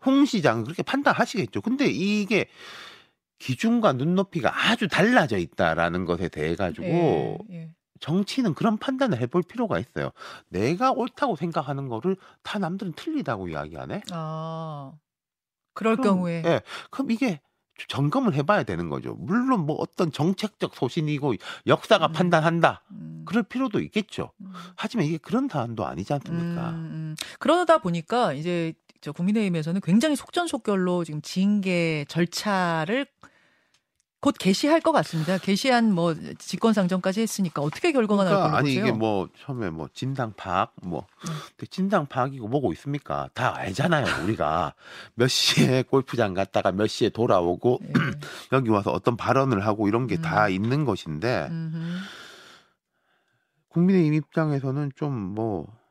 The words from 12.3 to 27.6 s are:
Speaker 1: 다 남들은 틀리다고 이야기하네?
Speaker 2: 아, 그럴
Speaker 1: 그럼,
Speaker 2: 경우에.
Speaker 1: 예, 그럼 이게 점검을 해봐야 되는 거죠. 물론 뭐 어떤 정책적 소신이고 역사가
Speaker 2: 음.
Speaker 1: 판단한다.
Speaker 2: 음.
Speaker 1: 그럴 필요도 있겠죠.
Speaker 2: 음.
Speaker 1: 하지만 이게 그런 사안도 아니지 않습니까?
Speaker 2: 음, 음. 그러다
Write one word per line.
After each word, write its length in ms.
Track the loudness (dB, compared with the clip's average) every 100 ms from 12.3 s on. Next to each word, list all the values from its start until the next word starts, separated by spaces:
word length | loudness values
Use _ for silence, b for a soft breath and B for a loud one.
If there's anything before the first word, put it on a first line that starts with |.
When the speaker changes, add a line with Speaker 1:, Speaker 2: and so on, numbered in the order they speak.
| B
Speaker 1:
다 160 | -10 -4
남들은 340 | -4 -4 -8 -8
틀리다고 520 | -6 -4 -4 -4 -4
이야기하네? 560 | -6 -8 -10 -10 -10 -10
Speaker 2:
아, 840 | -10 -8 -8 -10 -10 -10 -12 -16 -20 _ _ _ _ _ _ _
그럴 220 | -4 0 2
Speaker 1:
그럼, 180 | 2 2
Speaker 2:
경우에. 260 | 0 -2 0
Speaker 1:
예, 160 | 0 B B B
그럼 180 | -8 -2
이게 320 | 0 0 -2 _ _ _ _ -8
점검을 480 | -2 0 2 2 0
해봐야 260 | 2 0
되는 280 | 0 -4 -2
거죠. 260 | -4 -6 -8
물론 460 | -2 0 2 0 0
뭐 100 | -2
어떤 320 | -4 -2 -2
정책적 640 | 0 0 0 -4 _ -8 -4
소신이고 580 | -4 -2 -2 -2 -2 -2 B B 2
역사가 420 | 2 6 4 4
Speaker 2:
음. 40 |
Speaker 1:
판단한다. 720 | 2 4 4 4 4 2 2 _
Speaker 2:
음. 320 | -16 -14 -14 -4
Speaker 1:
그럴 160 | -2
필요도 380 | -2 -4 -2 -2
있겠죠. 500 | -2 -4 -4 -8 -10 _
Speaker 2:
음. 100 | -18 -16 B B
Speaker 1:
하지만 320 | -6 -2 -2
이게 100 | -2
그런 300 | -2 -2 -2
사안도 340 | -2 -4 -4
아니지 300 | -6 -6 -4
않습니까? 560 | -4 -4 -6 -4 -4 -6
Speaker 2:
음, 60 | -8
음. 400 | -8 -8 -10 -10 B B
그러다 400 | 2 2